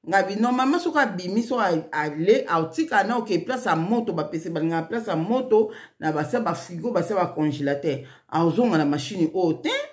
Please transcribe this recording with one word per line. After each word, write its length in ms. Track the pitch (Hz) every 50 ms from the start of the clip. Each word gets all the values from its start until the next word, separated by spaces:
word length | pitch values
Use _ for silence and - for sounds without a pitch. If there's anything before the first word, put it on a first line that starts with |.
| - -
Nga 140 | 185 196
bi, 140 | 190 190 196
"Non, 160 | 214 233 240
mama, 260 | 247 254 262 269 311 359
soki 200 | 339 349 302 302
abimi, 440 | 277 233 185 175 180 180 190 226
soki 200 | 233 - 262 233
a-, 260 | 214 185 170 160 156 -
ale, 520 | - 151 151 151 147 156 165 190 226 - -
aotika 580 | - 170 165 160 160 - - 320 311 240 208 196
na, 120 | 220 240
oke, 220 | 240 220 - 196 165
place 280 | 165 226 254 247 -
ya 100 | 202 165
moto, 360 | 160 165 185 226 226 220 -
bapese 380 | 170 160 147 - - 160 160 175
balingaka 380 | 165 160 156 165 165 165 165 -
place 220 | 226 233 226 208
ya 60 | 180
moto, 540 | 160 160 196 233 262 254 254 220 220 220 214 - - - - _ _
na 140 | - 156
basa 280 | 151 151 147 - - 247
ba 140 | 226 170 170
frigo, 380 | - - - 175 165 160 233
basa 220 | 226 - 165 - 214
ba 200 | 190 180 - -
congélateur. 720 | 156 151 151 143 147 143 139 143 143 - 160 139 127 131 - - - _ _
Aozonga 500 | - 160 170 170 160 196 247 233 180 156
na 60 | 151
mashini 460 | 143 143 139 131 - 214 185 160 156 -
oyo 180 | 185 180 165
te." 180 | 151 - - - 508 554 587 587